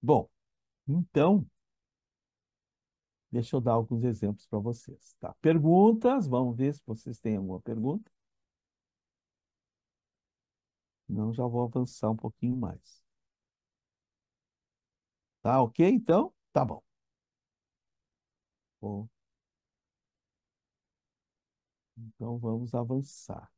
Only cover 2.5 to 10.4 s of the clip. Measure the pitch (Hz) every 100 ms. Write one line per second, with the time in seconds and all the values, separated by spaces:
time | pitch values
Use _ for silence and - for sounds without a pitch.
2.5 | _ _ _ _ _ _ _ _ 120 113
3.5 | 135 120 113 113 117 123 107 104 101 _
4.5 | 104 107 117 - - _ _ - - 156
5.5 | 165 151 175 208 226 247 269 170 123 127
6.5 | 117 135 147 - 110 - 120 113 107 95
7.5 | 92 110 117 117 175 220 _ _ _ _
8.5 | _ _ _ _ _ _ _ _ _ _
9.5 | _ _ _ _ _ _ _ _ _